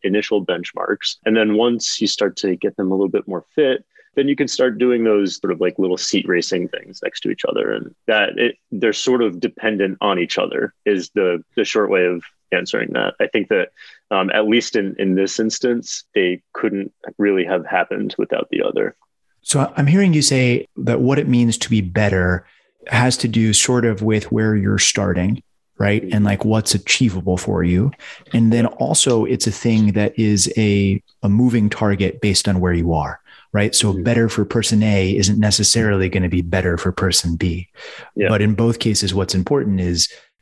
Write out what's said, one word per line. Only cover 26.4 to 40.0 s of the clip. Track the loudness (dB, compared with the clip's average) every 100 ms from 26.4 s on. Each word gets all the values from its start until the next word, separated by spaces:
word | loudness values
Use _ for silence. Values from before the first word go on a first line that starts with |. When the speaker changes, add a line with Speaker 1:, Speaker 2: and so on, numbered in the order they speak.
Speaker 2:
what's | 0 0 0
achievable | -4 -2 0 0 0 -2 -2
for | -2 -2
you. | 2 2 0 -4 -18 -20 -4
And | 2 2
then | 4 0
also | 0 -2 0 2 2 2
it's | 0 -2
a |
thing | -2 0 2 2
that | 2 0 0
is | 2 2 0 0
a, | 2 2 2 0 _ _
a | 0
moving | 2 4 2 0
target | 0 0 2 0 0
based | 0 0 0
on | 0
where | 2
you | 2 0
are. | 0 -2 -8 _ -20 _
Right. | 0 2
So | 2 0
Speaker 1:
Mm-hmm. | 0
Speaker 2:
better | 0 2 2
for | 0
person | -2 0 0 2
A | 4 2 2 2
isn't | 2 2
necessarily | 2 2 2 2 2 2 0
gonna | 0 0
be | 0
better | 0 0 0 -2
for | -4
person | -2 0 0 -2
B. | -2 -2 -4 -10 -18 -20 -20 -14
Speaker 1:
Yeah. | -4 0
Speaker 2:
But | 2
in | 2
both | 2 2 2
cases, | 0 0 0
what's | -2 -2
important | -2 0 0 0 -2
is | 0 -2